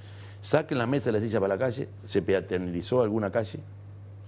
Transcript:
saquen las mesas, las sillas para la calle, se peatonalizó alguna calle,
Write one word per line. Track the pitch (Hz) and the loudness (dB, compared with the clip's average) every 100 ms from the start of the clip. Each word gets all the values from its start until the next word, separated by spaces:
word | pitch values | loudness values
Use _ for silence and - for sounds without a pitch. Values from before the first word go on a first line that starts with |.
| - - - - | -16 -16 -16 -8
saquen | - 151 156 143 | 2 2 2 0
las | 117 | 2
mesas, | 139 123 | 2 2
las | 107 | 2
sillas | 113 107 | 2 2
para | 98 98 | 2 2
la | |
calle, | 127 120 - - - | 0 -2 -6 -8 -2
se | 98 | 0
peatonalizó | 90 95 87 92 90 87 85 123 | 4 2 2 -2 0 -2 2 4
alguna | 113 110 101 | 4 2 0
calle, | 117 101 107 - - - - - - | 0 -2 -6 -12 -16 -16 -16 -16 -16